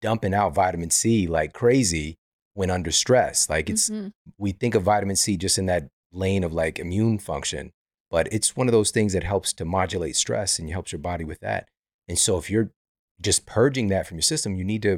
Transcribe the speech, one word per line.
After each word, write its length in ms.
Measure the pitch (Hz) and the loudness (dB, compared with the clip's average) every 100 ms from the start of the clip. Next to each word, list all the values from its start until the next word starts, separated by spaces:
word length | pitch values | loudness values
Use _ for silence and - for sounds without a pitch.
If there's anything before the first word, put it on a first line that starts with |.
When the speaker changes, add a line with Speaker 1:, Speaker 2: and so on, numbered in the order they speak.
Speaker 1:
dumping 320 | 107 113 98 | -4 -2 0
out 220 | 98 98 78 | 2 2 2
vitamin 340 | 92 85 85 | 2 0 -2
C 380 | - 113 113 90 | 0 2 2 2
like 240 | 80 78 | 2 0
crazy 640 | - 120 135 110 85 76 85 _ _ _ | 2 4 4 4 0 -4 -10 _ _ _
when 180 | - 92 | -2 0
under 200 | 92 82 | 0 0
stress. 580 | - - 123 80 - - | 0 4 4 4 0 0
Like, 200 | 78 80 | 0 0
it's, 200 | 214 - | -2 -2
Speaker 2:
Mm-hmm. 180 | 214 202 - - - | -4 -10 -14 -20 -6
Speaker 1:
we 140 | 101 | -4
think 200 | 95 123 110 | -2 0 2
of 80 | |
vitamin 320 | 92 104 98 95 | 2 2 2 0
C 180 | - 95 | 0 0
just 200 | 92 - | 0 0
in 80 | 95 | 0
that 220 | 87 71 _ _ | 0 -2 _ _
lane 300 | 90 95 98 | -4 0 2
of, 100 | 87 | 0
like, 260 | 82 80 - | 0 -2 -4
immune 400 | 87 92 113 107 | -4 0 2 0
function, 520 | - 73 67 73 73 - _ _ _ | -2 -6 -6 -8 -10 -16 _ _ _
but 220 | 85 78 | -2 0
it's 240 | 107 - - | 0 -2 0
one 120 | 127 | 2
of 40 | |
those 200 | 117 104 | 4 4
things 220 | - 107 | 2 2
that 100 | 92 | 0
helps 280 | 87 101 - | 0 -2 -2
to 120 | - 82 | -6 -2
modulate 500 | 95 90 95 82 - | -2 0 -2 -4 -2
stress 420 | - 113 95 - | -2 -2 -2 -4
and 120 | 80 | -4
helps 200 | 90 85 | -8 -8
your 60 | 82 | -8
body 260 | 80 87 80 | -6 -6 -8
with 140 | 80 | -8
that. 260 | 101 - - _ _ _ - | -6 -6 -8 _ _ _ -8
And 100 | 87 | -2
so 200 | - 92 | 0 0
if 120 | 78 | 0
you're 220 | 104 107 - _ _ _ _ | 0 0 -6 _ _ _ _
just 240 | 90 90 - | -2 -2 0
purging 440 | - 131 135 107 | 2 4 4 0
that 180 | 98 80 | 0 -2
from 80 | 82 | -4
your 40 | |
system, 320 | - 156 - 92 | -2 -2 -2 -4
you 80 | |
need 180 | 92 110 | -2 0
to 120 | 104 | 0